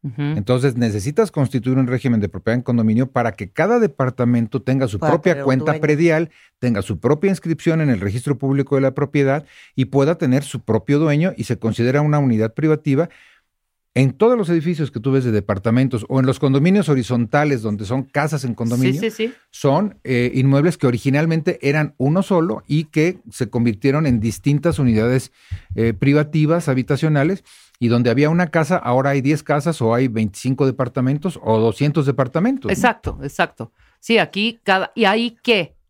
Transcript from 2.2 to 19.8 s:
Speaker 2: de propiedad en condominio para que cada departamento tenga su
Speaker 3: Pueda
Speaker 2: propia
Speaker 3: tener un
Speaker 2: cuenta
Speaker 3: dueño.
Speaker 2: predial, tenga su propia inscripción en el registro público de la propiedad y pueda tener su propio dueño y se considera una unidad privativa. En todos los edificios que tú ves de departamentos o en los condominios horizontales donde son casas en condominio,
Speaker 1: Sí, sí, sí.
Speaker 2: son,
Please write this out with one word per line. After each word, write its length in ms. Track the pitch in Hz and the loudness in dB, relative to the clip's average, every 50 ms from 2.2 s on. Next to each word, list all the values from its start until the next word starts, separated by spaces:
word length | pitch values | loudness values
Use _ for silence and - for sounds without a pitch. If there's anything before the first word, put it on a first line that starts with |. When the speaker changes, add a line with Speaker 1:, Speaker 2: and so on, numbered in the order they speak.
Speaker 2:
de 80 | 101 90 | 0 -2
propiedad 260 | - 92 - 113 113 | -6 -6 -4 -2 -2
en 60 | 127 123 | -2 0
condominio 480 | - 120 117 110 110 107 117 131 123 | 0 0 2 2 2 2 2 0 0
para 220 | _ 123 117 113 104 | _ -2 -2 -2 -4
que 180 | - 104 - | -6 -14 -10
cada 280 | _ - 160 196 240 240 | _ -2 0 2 2 2
departamento 840 | 226 175 - - 131 127 123 - 123 120 123 120 117 107 - 127 | 2 0 0 -2 -2 -2 0 0 0 2 2 2 0 -2 -4 -6
tenga 260 | - - 131 135 135 | -2 0 0 0 0
su 100 | 113 98 | -2 -2
Speaker 3:
Pueda 140 | 98 - 151 | -2 0 0
Speaker 2:
propia 220 | 156 165 - 185 165 | 0 2 2 0 0
Speaker 3:
tener 100 | 139 139 | 2 0
un 20 | |
Speaker 2:
cuenta 200 | 139 131 131 151 | 0 0 0 0
Speaker 3:
dueño. 160 | 160 156 156 | -2 -2 0
Speaker 2:
predial, 480 | 156 151 151 143 170 170 156 160 170 160 _ _ - _ _ | 2 0 2 2 4 2 2 2 -2 -4 _ _ -20 _ _
tenga 240 | _ - 123 117 101 | _ -2 -2 0 -2
su 180 | - - 104 80 | -2 -4 -6 -4
propia 300 | - 123 151 151 - 196 | 0 0 0 2 0 -2
inscripción 520 | 190 - - 165 165 151 - 170 160 160 | -2 -2 -2 -6 -6 -2 0 -2 0 2
en 80 | 156 143 | 2 0
el 100 | 123 92 | 0 0
registro 380 | 95 101 98 123 - 143 139 | -2 -4 -4 -4 -4 -4 -4
público 380 | - 139 135 135 139 135 - 143 | -2 -2 -2 0 0 0 0 0
de 60 | 135 | 0
la 140 | 135 135 131 | 0 0 0
propiedad 500 | 143 143 139 - 147 139 135 139 151 - _ - - - _ _ | -2 -4 -2 0 0 0 2 0 -2 -4 _ -20 -20 -20 _ _
y 100 | - 127 | -4 -4
pueda 320 | 101 - 139 139 151 175 | 0 2 2 2 2 0
tener 260 | - 170 131 127 139 143 | 0 0 0 0 0 -2
su 180 | - - 117 | -4 -12 -10
propio 360 | - - 110 110 - - 143 147 | -2 -2 -2 -2 0 0 0 2
dueño 340 | 160 151 143 147 165 190 - | 2 2 2 2 0 -2 -2
y 60 | - - | -6 -6
se 160 | - 120 - | -6 -6 -4
considera 420 | - 113 104 - 117 123 127 147 | -2 -4 -2 0 0 0 2 2
una 160 | 147 151 151 | 2 2 2
unidad 360 | 147 143 131 117 107 110 110 _ | 2 2 2 2 0 0 -2 _
privativa. 560 | - 151 156 151 151 _ 151 135 139 170 170 - _ _ _ _ _ _ _ _ _ _ _ _ _ _ _ _ | -2 0 0 0 0 _ 0 0 0 0 -2 -6 _ _ _ _ _ _ _ _ _ _ _ _ _ _ _ _
En 200 | - 139 131 120 | 0 0 0 2
todos 240 | - 214 233 254 | 2 2 2 2
los 120 | 233 196 156 | 2 0 0
edificios 400 | 170 165 147 175 175 151 156 - | 0 0 0 -2 -2 -2 -4 -6
que 120 | - 117 | -6 -6
tú 100 | 110 135 | -2 0
ves 140 | 131 135 123 | 0 2 2
de 60 | 123 | 2
departamentos 760 | 110 104 101 - 104 95 - 117 113 127 135 127 123 113 104 | 0 0 0 -2 -4 -2 0 0 2 2 2 2 0 -4 -4
o 140 | - 131 131 | -2 0 0
en 40 | 131 | 2
los 140 | 131 131 - | 2 0 0
condominios 480 | - 135 135 139 143 180 190 208 175 | 0 0 2 2 2 4 2 2 2
horizontales 720 | 156 143 131 113 - 123 120 117 107 - 143 151 151 139 117 | 2 0 0 0 -2 -2 -2 0 0 0 0 2 2 0 -2
donde 220 | 107 110 104 101 107 | -2 -4 -4 -4 -4
son 180 | 92 123 135 131 | -4 -4 -6 -6
casas 420 | - - 147 147 156 156 139 123 | -4 -4 -2 -2 -2 -2 -4 -4
en 100 | 123 110 | -6 -6
condominio, 460 | - 120 117 120 123 131 127 131 156 | -4 -4 -2 0 0 0 0 0 0
Speaker 1:
Sí, 100 | 226 220 | -4 -6
sí, 160 | 220 - 220 | -4 -4 -6
sí. 60 | 233 - _ _ _ | -6 -6 _ _ _
Speaker 2:
son, 480 | _ - - 143 135 170 | _ -2 0 2 2 2